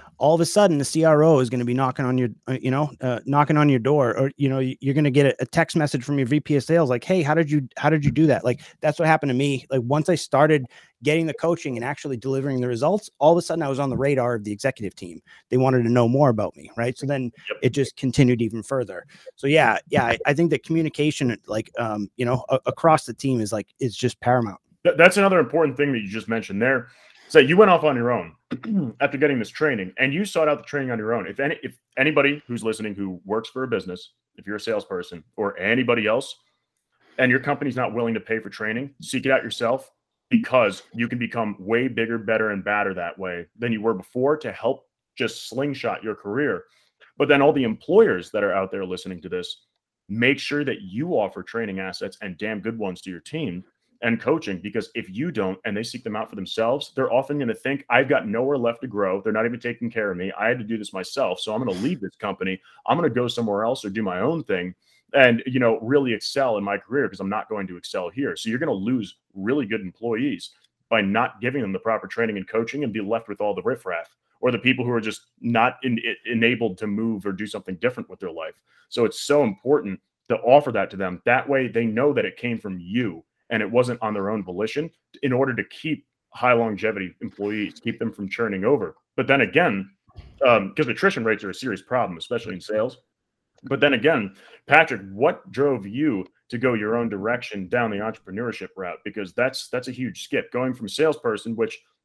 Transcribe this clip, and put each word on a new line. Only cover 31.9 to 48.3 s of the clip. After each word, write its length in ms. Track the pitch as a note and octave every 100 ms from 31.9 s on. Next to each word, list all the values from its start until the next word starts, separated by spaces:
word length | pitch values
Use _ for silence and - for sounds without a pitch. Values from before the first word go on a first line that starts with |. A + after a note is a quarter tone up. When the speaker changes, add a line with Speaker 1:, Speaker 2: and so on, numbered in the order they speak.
| B2+
Speaker 2:
anybody 460 | D3 D3 C#3 D3 -
who's 160 | A#2
listening 320 | A2 G#2+ A2 G2
who 240 | G2 F2+
works 240 | F#2+ A2 -
for 140 | B2+
a 60 | C3
business, 460 | G#2 F#2 F2+ - _ _
if 140 | - G2
you're 80 | G#2
a 40 |
salesperson 640 | A2+ G#2 - F#2 - F2 - -
or 200 | G2+ F2
anybody 520 | G2 B2 A#2+ A#2+ G#2+
else, 260 | A#2+ - - _ _ _ _ _ _ _ -
and 120 | B2+
your 80 | B2
company's 380 | C#3 C3+ C#3+ B2
not 180 | A2+
willing 200 | A2+ A#2
to 60 | A2
pay 200 | - A2+
for 100 | G2+
training, 440 | - A2 A#2 C#3 -
seek 260 | - C3 C3
it 40 |
out 140 | C3
yourself, 480 | A2 - A#2 C3 - _ _ _ _
because 540 | A2+ - B2+ G#2 F#2+ -
you 140 | A2+ A#2
can 140 | A#2+
become 340 | A2+ A#2+ G#2+ F#2+
way 260 | F#2+ A#2 C3
bigger, 320 | A2+ A2+ A#2
better, 320 | G#2 A2 G#2+
and 140 | G2
badder 300 | G2+ G#2 G2+
that 220 | F#2 E2+ F#2+
way 300 | F#2 F2 E2+ -
than 140 | A#2+
you 100 | A2
were 140 | A2
before 420 | F#2+ - B2+ C3+ D#3
to 120 | A#2+
help 380 | F#2+ A#2 - _ _ _
just 340 | - A2+ - -
slingshot 540 | A#2 C#3+ B2+ A2+ F2
your 140 | G#2+ G2+
career. 480 | G2+ A#2+ C#3 F2+ - _ _ _ _ -
But 120 | C#3
then 140 | C#3
all 100 | C#3+
the 100 | D3
employers 720 | A#2 G#2 - G3 G#3 F#2 F2+